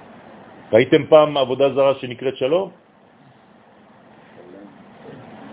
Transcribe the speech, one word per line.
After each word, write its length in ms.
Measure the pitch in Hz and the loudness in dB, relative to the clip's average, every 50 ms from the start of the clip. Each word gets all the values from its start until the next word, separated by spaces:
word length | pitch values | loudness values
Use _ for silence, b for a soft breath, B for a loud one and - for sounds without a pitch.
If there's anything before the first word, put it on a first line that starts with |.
| - - - - - - - - - - - - - - 104 | -20 -20 -20 -20 -20 -20 -20 -20 -20 -20 -20 -20 -4 0 2
ראיתם 320 | 113 131 - 160 151 135 | 2 4 2 2 0 2
פעם 320 | - 156 151 151 151 147 | 4 4 4 4 2 0
עבודה 360 | 143 131 120 131 127 139 139 123 | -2 -4 -2 0 0 0 0 0
זרה 220 | 139 135 139 131 | 0 0 0 -2
שנקראת 420 | 135 - 123 120 117 127 131 131 | -4 -8 -12 -12 -8 -8 -8 -6
שלום? 320 | - 127 131 160 185 196 180 - _ _ _ _ _ _ _ _ _ _ _ _ _ _ _ _ _ _ _ _ _ _ - - _ - - - - - - - - 90 90 92 98 104 101 - - - - - - - - - - - - - - - - | -6 -4 -2 -2 -4 -4 -8 -12 _ _ _ _ _ _ _ _ _ _ _ _ _ _ _ _ _ _ _ _ _ _ -20 -20 _ -20 -20 -20 -20 -20 -20 -20 -20 -20 -20 -20 -20 -20 -20 -20 -20 -20 -20 -20 -20 -20 -20 -20 -20 -20 -20 -20 -20 -20 -20